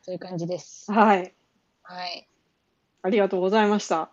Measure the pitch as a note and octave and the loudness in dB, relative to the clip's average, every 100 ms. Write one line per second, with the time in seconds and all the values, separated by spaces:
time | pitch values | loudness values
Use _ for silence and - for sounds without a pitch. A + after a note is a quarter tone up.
0 | - F3+ - F3 E3+ F3 - - - G#3+ | -12 -12 -10 -8 -6 -8 -10 -20 -2 4
1 | G#3+ G3 F#3 _ _ _ _ _ - F3+ | 6 4 0 _ _ _ _ _ -18 -12
2 | F3+ - _ _ _ _ _ _ _ _ | -12 -12 _ _ _ _ _ _ _ _
3 | F#3 G#3+ G3 F#3+ F#3 A3 G#3 G#3 - E3 | -2 2 2 0 0 2 2 0 -2 -4
4 | - | -4